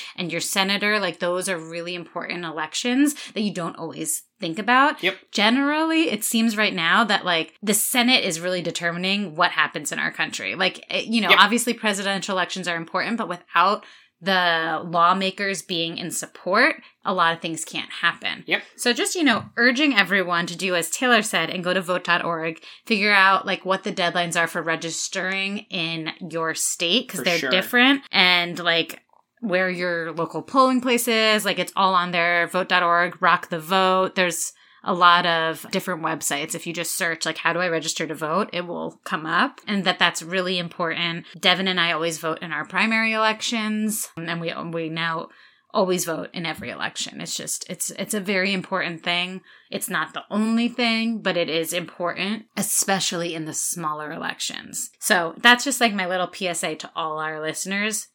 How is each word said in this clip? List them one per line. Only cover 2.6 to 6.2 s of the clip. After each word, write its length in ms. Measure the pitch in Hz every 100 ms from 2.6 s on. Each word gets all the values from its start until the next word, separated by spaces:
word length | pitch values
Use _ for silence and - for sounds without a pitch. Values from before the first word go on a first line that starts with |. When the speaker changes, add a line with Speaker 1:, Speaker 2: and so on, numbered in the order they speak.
| 151 - 240 254 294 285 -
Speaker 1:
that 80 | -
you 120 | 214
don't 220 | 180 165 -
always 480 | 160 - 156 - - -
think 180 | - 160
about. 460 | 202 254 285 294
Speaker 2:
Yep. 140 | 359 381 -
Speaker 1:
Generally, 800 | - 208 247 277 302 320 320 320
it 140 | 214